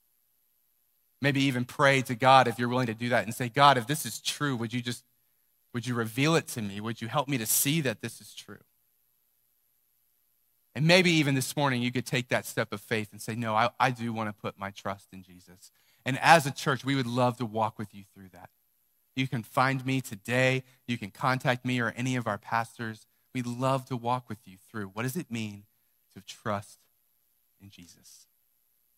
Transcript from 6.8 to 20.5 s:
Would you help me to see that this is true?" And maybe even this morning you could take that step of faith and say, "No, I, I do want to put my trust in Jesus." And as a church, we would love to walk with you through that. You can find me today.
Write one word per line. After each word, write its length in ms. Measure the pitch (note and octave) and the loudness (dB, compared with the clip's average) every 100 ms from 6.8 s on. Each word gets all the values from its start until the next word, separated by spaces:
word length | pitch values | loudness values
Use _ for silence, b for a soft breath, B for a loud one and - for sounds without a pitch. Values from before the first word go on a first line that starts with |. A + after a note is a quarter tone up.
Would 200 | A2 A2+ | -8 -8
you 60 | A2+ | -6
help 200 | C#3+ C3+ | -4 -2
me 100 | C3 | -2
to 80 | G#2+ | 0
see 360 | - C#3 D#3+ | 0 2 0
that 200 | C3 G#2 | 0 -4
this 180 | A2+ - | -8 -12
is 140 | - | -20
true?" 280 | - - G2+ _ _ _ _ _ _ _ _ _ _ _ _ _ _ _ _ _ _ _ _ _ | -20 -20 -20 _ _ _ _ _ _ _ _ _ _ _ _ _ _ _ _ _ _ _ _ _
And 140 | - D#3 | 0 6
maybe 240 | F#3 F3+ | 6 6
even 240 | D#3+ C#3+ C3+ | 6 4 2
this 200 | B2 D#3 | 0 0
morning 280 | C#3+ B2 | 2 2
you 80 | B2 | 0
could 140 | B2 - | -2 -2
take 240 | B2+ A#2+ | -4 0
that 180 | A2+ - | -2 -2
step 240 | - A2+ | -4 -4
of 100 | G#2 | -6
faith 280 | - A2+ G#2+ | -4 -4 -4
and 100 | G#2+ | -10
say, 140 | - A2+ | -10 -6
"No, 200 | A2+ G#2+ | -2 2
I, 140 | A#2+ - | 0 2
I 120 | B2+ | 0
do 200 | A#2+ A#2 | 0 -6
want 180 | A2 G#2+ | -4 -6
to 40 | |
put 240 | G#2+ G#2+ - | -6 -10 -8
my 140 | G2 | -12
trust 380 | - G2 G2 - | -8 -10 -10 -12
in 100 | F#2+ | -20
Jesus." 500 | F#2 F2+ F2 F2+ - _ b b B2+ | -20 -20 -20 -20 -20 _ b b -6
And 120 | B2+ | 2
as 240 | C#3 E3 C3+ | 8 8 6
a 60 | |
church, 340 | - D#3 C3+ B2+ | -4 -2 -2 0
we 100 | C#3 | -2
would 120 | A#2+ | 0
love 280 | B2 B2 A#2+ | 0 0 0
to 60 | A#2 | -4
walk 320 | A2 G#2+ - | -2 -2 -4
with 160 | G#2 | -12
you 100 | G2+ G2 | -14 -20
through 160 | G2 F#2+ | -20 -20
that. 180 | F2 F#2 _ _ _ _ _ _ C3 | -20 -20 _ _ _ _ _ _ -4
You 100 | C3 | -4
can 160 | B2 | -4
find 420 | G#2+ C3+ B2+ C3+ B2+ | -4 0 0 0 -2
me 140 | C3 | -4
today. 640 | - G#2+ - B2 C3 | -6 -10 -2 2 2